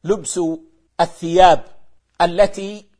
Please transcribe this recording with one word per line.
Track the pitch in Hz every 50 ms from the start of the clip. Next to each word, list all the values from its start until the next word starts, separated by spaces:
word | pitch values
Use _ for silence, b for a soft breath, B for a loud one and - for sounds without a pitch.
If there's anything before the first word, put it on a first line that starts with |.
| -
لبس | 160 208 208 - - - 180 175 160 165 160 - _ _ _ _ _ _ -
الثياب | 170 170 - - - 165 165 185 185 180 156 147 - - - - - - - _ _ _ _ _
التي | 170 170 170 185 202 190 - - 196 196 208 208 202 _ _ _